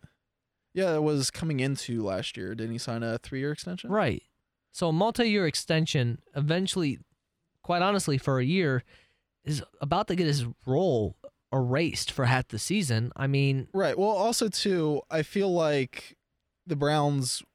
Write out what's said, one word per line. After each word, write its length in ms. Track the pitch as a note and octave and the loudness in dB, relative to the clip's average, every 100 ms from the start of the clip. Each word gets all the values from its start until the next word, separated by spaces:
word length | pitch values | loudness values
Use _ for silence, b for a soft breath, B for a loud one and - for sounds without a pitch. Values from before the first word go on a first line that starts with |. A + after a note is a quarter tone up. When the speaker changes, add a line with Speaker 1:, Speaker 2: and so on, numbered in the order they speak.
| - _ _ _ _ _ _ | -20 _ _ _ _ _ _
Speaker 1:
Yeah, 220 | F#3 F#3+ D#3 | -2 2 2
it 80 | |
was 260 | D3+ C#3+ C3 | 2 2 -2
coming 300 | - E3 C3+ | -4 -2 0
into 420 | C3+ C3+ - A#2 | 0 -2 -4 -4
last 340 | G2+ F#2+ - A2+ | -2 -4 -6 -8
year. 200 | F#2 A2+ | -10 -6
Didn't 160 | A2+ | -6
he 60 | A#2 | -6
sign 240 | - A#2 | -6 -6
a 160 | A#2 A#2 | -4 -6
three-year 320 | - C3+ C#3+ | -6 -6 -6
extension? 400 | D3+ F3+ F3+ - | -6 -8 -10 -2
Speaker 2:
Right. 320 | G#3+ D3+ - _ _ _ _ _ | 0 0 -2 _ _ _ _ _
So 160 | - E3+ | -4 0
a 60 | |
multi-year 520 | D#3+ A3 A#3 A#3 G#3 D#3+ | 2 2 2 2 2 2
extension, 720 | - - D#3+ D#3+ C#3+ A#2+ A#2 _ | -2 0 0 2 2 0 -2 _
eventually, 680 | C#3+ D3 E3+ F#3+ F#3+ D3+ A2 - _ _ _ _ _ | -2 0 2 0 0 -2 -2 -10 _ _ _ _ _
quite 200 | - F3 | -2 2
honestly, 360 | F#3+ G3+ - C3+ | 4 2 2 0
for 220 | - C3 | 2 2
a 60 | B2+ | 2
year, 380 | F#3+ D#3 B2+ - b b b b _ | 2 2 0 -2 b b b b _
is 180 | C#3+ C#3+ - - | -6 -6 -6 -8
about 260 | C#3+ F3 G#3+ | -2 0 0
to 80 | F3+ | 0
get 120 | D#3+ | 2
his 180 | C#3+ A#2+ - C3 | 2 -2 -6 0
role 520 | C3+ F#3 A#2+ G2 - - _ - | 2 2 2 0 -4 -20 _ -4
erased 580 | C3+ B2 C3+ E3 - - | 0 2 2 0 -2 -6
for 140 | - | 0
half 240 | B2 C3 - | 2 2 0
the 100 | G#2+ | -6
season. 540 | - G3+ D3 A2 B2 - | -2 0 0 0 -2 -4
I 100 | C3+ | 0
mean 400 | C#3 C#3 C3+ B2 | 2 2 0 -2
Speaker 1:
Right. 260 | F#3+ E3 F3 | -2 0 2
Well, 120 | G#3 | 2
also, 360 | G3+ A3+ A#3 A3 | 2 0 0 -2
too, 540 | - G#3 F#3 D3+ D3 - | -2 0 2 2 -2 -2
I 120 | D#3+ | -4
feel 300 | D3+ G3+ G3 | -2 -2 0
like 640 | F3 D#3 C#3+ B2+ - - - _ _ _ _ F3 | 2 2 2 -2 -6 -18 -20 _ _ _ _ -6
the 120 | D3 | 0
Browns 640 | C#3+ D3+ D3 C#3+ B2 - - | 2 2 2 0 -2 -6 -10